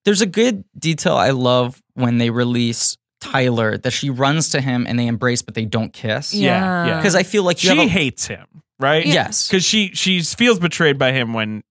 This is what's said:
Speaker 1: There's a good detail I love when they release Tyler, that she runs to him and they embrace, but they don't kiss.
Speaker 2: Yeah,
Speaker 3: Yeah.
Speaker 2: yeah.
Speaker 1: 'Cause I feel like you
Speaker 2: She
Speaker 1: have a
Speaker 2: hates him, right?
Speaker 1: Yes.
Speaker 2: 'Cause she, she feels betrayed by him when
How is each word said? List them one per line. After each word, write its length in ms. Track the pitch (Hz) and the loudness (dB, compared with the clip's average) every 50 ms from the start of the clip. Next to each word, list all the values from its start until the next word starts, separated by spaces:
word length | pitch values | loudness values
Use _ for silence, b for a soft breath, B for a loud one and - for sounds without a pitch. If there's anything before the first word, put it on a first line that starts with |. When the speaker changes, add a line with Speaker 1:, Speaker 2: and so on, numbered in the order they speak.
| - | -2
Speaker 1:
There's 180 | 202 208 190 | 0 2 2
a 40 | 226 | 0
good 380 | 185 165 214 233 254 214 190 - _ - | 0 2 2 2 2 0 -4 -8 _ -12
detail 380 | - - 160 160 147 - 180 143 | -6 -4 -2 -2 0 0 2 2
I 140 | 123 90 131 | 4 4 2
love 520 | 135 127 123 123 123 127 123 123 - - _ _ _ | 2 2 2 2 2 2 0 -2 -6 -12 _ _ _
when 240 | - 127 120 120 | -2 0 0 2
they 140 | 117 117 117 | 2 0 0
release 680 | 113 123 123 120 120 120 120 117 117 - - - - - _ _ _ - | 0 0 0 0 0 0 -2 -2 -2 -2 -4 -4 -6 -8 _ _ _ -18
Tyler, 560 | - - - 139 127 127 120 117 113 107 101 | -6 -2 0 0 2 2 2 2 0 0 -2
that 140 | 104 - 127 | -2 -4 -4
she 180 | - - 147 139 | -4 -4 -4 -4
runs 400 | 131 123 135 139 147 160 156 - | -2 0 0 2 2 0 0 0
to 120 | - 143 | -2 -2
him 240 | 135 135 123 123 120 - | -2 0 -2 -2 -2 -2
and 80 | 120 | -2
they 80 | 120 120 | -2 0
embrace, 360 | 117 117 104 127 123 120 120 - | -2 -2 0 0 0 -2 -2 -4
but 100 | - 107 | -6 -6
they 120 | 117 110 | -6 -4
don't 280 | 101 120 113 110 - - | -2 -2 -4 -4 -4 -8
kiss. 400 | - - 113 107 123 147 - - | -6 -4 -4 -4 -4 -4 -4 -2
Speaker 2:
Yeah, 260 | 208 190 180 180 185 | 0 2 2 2 2
Speaker 3:
Yeah. 260 | 190 185 180 175 170 165 165 | 0 0 -2 -2 -2 -2 -2
Speaker 2:
yeah. 60 | 160 156 | 0 0
Speaker 1:
'Cause 120 | 196 170 | 2 2
I 80 | 185 180 | 0 0
feel 200 | 180 - 208 185 | 0 0 0 0
like 200 | 175 170 - - | 0 0 0 2
you 60 | 190 | 2
Speaker 2:
She 80 | 277 | 4
Speaker 1:
have 80 | 311 302 | 4 4
a 40 | 220 | 2
Speaker 2:
hates 360 | 170 196 147 127 - - - | 2 0 0 -2 -4 -6 -8
him, 200 | - 110 - 92 - - - - _ _ - | -10 -10 -12 -16 -20 -20 -20 -20 _ _ 0
right? 260 | 135 139 151 160 170 | 2 2 2 2 2
Speaker 1:
Yes. 420 | - 180 160 107 - - - - - | 2 2 2 2 0 -2 -4 -2 0
Speaker 2:
'Cause 140 | 196 190 175 | 0 0 2
she, 280 | - - 220 202 175 - | 2 0 0 0 -2 -2
she 280 | - - 185 185 180 160 | -2 -2 0 0 0 -2
feels 340 | - - - 233 247 226 | -2 -2 2 2 2 4
betrayed 400 | 175 175 165 - - 170 147 139 | 2 0 -2 0 2 2 2 2
by 140 | 135 139 127 | 2 2 2
him 220 | 131 135 120 113 113 | 2 0 -2 -2 -2
when 280 | 110 107 107 107 104 - _ | -4 -4 -4 -6 -10 -12 _